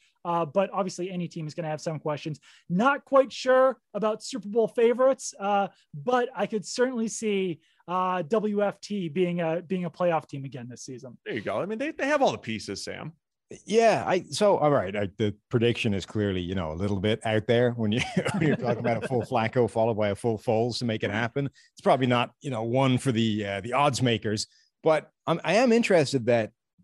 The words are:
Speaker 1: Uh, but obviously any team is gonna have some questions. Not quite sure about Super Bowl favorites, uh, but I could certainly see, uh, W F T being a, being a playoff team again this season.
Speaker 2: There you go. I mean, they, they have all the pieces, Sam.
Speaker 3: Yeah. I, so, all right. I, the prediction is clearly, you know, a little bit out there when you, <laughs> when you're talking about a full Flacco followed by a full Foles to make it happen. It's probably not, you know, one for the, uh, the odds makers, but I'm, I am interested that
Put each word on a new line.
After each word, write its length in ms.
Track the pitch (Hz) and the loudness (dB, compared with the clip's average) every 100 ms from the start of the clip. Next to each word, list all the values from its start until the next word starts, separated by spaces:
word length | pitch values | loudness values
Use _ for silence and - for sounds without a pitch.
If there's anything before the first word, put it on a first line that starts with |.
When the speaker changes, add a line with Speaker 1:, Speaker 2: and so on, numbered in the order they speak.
| _ _ 175 | _ _ -4
Speaker 1:
Uh, 180 | 170 | -2
but 260 | 165 196 196 | 0 0 0
obviously 360 | 196 190 - 180 | -2 -4 -4 -8
any 160 | 180 165 | -6 -6
team 220 | 170 156 | -8 -10
is 60 | |
gonna 160 | 147 160 | -8 -6
have 100 | 151 | -6
some 200 | - 151 | -6 -6
questions. 380 | 156 147 165 151 _ _ - | -4 -4 -6 -10 _ _ -4
Not 360 | 175 247 277 - | 0 2 0 2
quite 260 | 269 262 | 2 2
sure 480 | - 262 254 262 254 _ | 0 2 4 4 0 _
about 280 | 202 214 220 | -4 -2 -4
Super 280 | - 262 196 | -8 -12 -4
Bowl 180 | 226 220 | 0 0
favorites, 640 | - 233 240 262 262 - - | 2 2 4 4 2 -4 -6
uh, 300 | 196 202 196 - _ | 0 0 0 -6 _
but 340 | 151 143 247 240 185 | -10 -2 0 0 -2
I 120 | 202 | -4
could 180 | 220 - | -4 -6
certainly 420 | - 247 254 220 | 0 0 0 -4
see, 540 | - 220 196 190 156 _ _ - | -4 -2 -2 -2 -4 _ _ -6
uh, 360 | 180 185 185 | -2 0 -2
W 380 | 156 220 214 202 | 0 0 0 0
F 200 | 202 - | -2 -4
T 260 | - 208 170 | -6 -6 -4
being 320 | 143 175 175 | 0 0 0
a, 220 | 165 165 | -2 -2
being 240 | 165 185 175 | -4 -4 -4
a 40 | |
playoff 380 | - 180 160 147 | -2 0 0 -2
team 160 | 139 | -10
again 240 | 135 131 120 | -10 -12 -14
this 160 | 120 | -14
season. 340 | - 127 120 117 - | -14 -14 -16 -14 -8
Speaker 2:
There 100 | 143 | -6
you 60 | |
go. 200 | 95 101 | -4 -4
I 40 | 175 | -4
mean, 120 | 220 | -4
they, 140 | 285 | -6
they 160 | 311 277 | -4 -2
have 140 | 294 | 2
all 120 | 247 | 2
the 40 | 117 | 0
pieces, 460 | - 110 - 95 | -4 -8 -6 -8
Sam. 300 | - 95 156 - _ _ _ - - | -8 -10 -12 -14 _ _ _ -18 -2
Speaker 3:
Yeah. 380 | 214 226 170 104 | 2 4 4 2
I, 200 | 180 - | 0 -2
so, 260 | - 208 180 | 0 2 4
all 120 | 151 | 4
right. 240 | 139 92 | 4 2
I, 160 | 104 101 - | -2 -4 0
the 160 | 107 101 _ | -2 -2 _
prediction 460 | 123 117 117 117 | 2 2 2 0
is 120 | 98 - | -2 -2
clearly, 360 | 110 104 92 | -2 0 -2
you 140 | 87 95 | -2 -4
know, 180 | 80 | -4
a 20 | 80 | -2
little 240 | 98 98 | -2 0
bit 260 | 104 110 110 | 0 0 0
out 220 | 110 104 | 0 2
there 240 | 117 123 | 2 2
when 220 | 120 110 | 0 0
you, 80 | 113 - - | 0 -2 -2
<laughs> 140 | - | -2
when 140 | 196 156 | 0 0
you're 100 | - | 0
talking 220 | 123 113 | 0 -2
about 220 | 120 113 | -2 -2
a 60 | 117 | -2
full 140 | 127 | -4
Flacco 480 | 98 123 110 127 113 | -2 0 0 2 2
followed 260 | 117 113 104 | 2 0 2
by 140 | 104 | 0
a 60 | 101 | 0
full 220 | 120 107 | -2 -2
Foles 400 | - 110 120 113 | 0 0 0 -2
to 60 | 120 | -4
make 180 | 107 | -2
it 60 | 110 | -2
happen. 360 | 104 117 - 139 | -2 -2 -4 -6
It's 360 | - _ - | -8 _ -4
probably 260 | - 143 127 | 2 4 4
not, 240 | 123 117 - | 2 2 -4
you 80 | 143 | -8
know, 140 | 120 | -6
one 340 | 113 123 135 127 | -2 2 4 2
for 160 | 139 | 2
the, 320 | 113 113 104 101 | 2 2 0 -2
uh, 160 | 98 | -4
the 100 | 104 | -2
odds 280 | 123 147 120 | 0 2 2
makers, 440 | 131 113 110 107 - _ _ _ | 2 0 0 -4 -6 _ _ _
but 300 | 160 156 - _ - | 2 2 0 _ -4
I'm, 140 | 165 | -2
I 120 | 156 196 | 2 2
am 180 | 254 | 4
interested 540 | 226 - 180 143 139 117 | 4 4 4 4 2 2
that 240 | 120 107 - _ _ | 2 0 -8 _ _